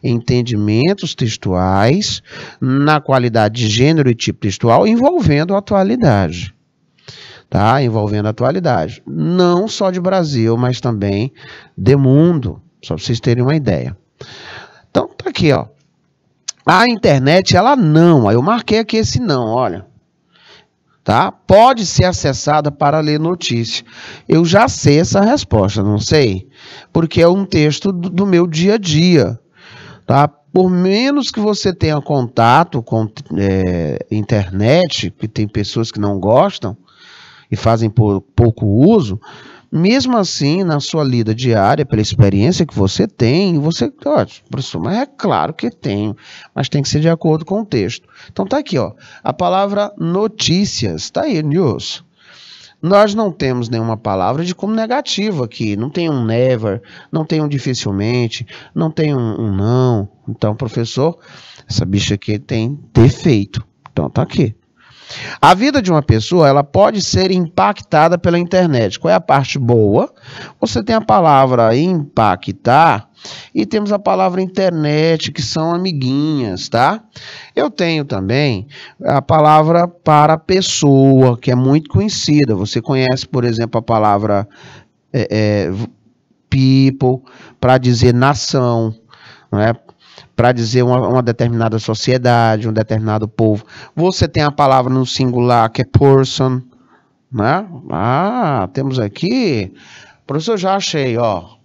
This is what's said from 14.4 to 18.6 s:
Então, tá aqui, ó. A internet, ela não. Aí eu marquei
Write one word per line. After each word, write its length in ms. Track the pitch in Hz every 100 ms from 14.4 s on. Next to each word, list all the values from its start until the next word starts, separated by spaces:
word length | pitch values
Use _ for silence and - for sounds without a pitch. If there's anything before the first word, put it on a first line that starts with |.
| - - - _ _
Então, 180 | - -
tá 240 | - 381
aqui, 200 | - 165
ó. 140 | 113 62 _ _ _ _ _ _ _ - _
A 240 | - 180 240
internet, 680 | 226 214 139 135 180 196 180
ela 180 | 220 277
não. 540 | 165 151 170 156 104
Aí 60 | 113
eu 80 |
marquei 340 | 151 233